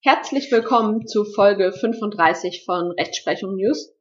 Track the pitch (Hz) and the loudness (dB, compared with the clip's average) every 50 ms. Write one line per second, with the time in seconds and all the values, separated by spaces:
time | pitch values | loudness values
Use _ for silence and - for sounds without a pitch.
0 | _ 269 285 - - - - 277 277 - 254 226 226 - 262 233 220 214 214 226 | _ 2 2 2 0 -4 -4 -4 -2 2 0 0 2 4 2 2 2 2 0 -2
1 | 226 - - 214 208 208 - - 196 202 208 190 190 180 190 - - 226 - - | -4 -2 -2 -2 -2 -2 2 4 4 4 6 4 2 0 0 0 -2 -2 -2 -2
2 | 220 208 208 - 170 160 170 - - 180 175 - - - 180 180 170 175 180 175 | -6 -8 -2 2 2 2 2 2 -4 -8 -8 -8 -6 -4 -2 -2 -2 -4 -2 -4
3 | 170 - - - - - 160 - - 185 196 190 190 220 294 294 - - _ _ | -4 -4 -4 -8 -4 -4 -4 -4 -4 -6 -4 -2 0 0 0 -2 -6 -14 _ _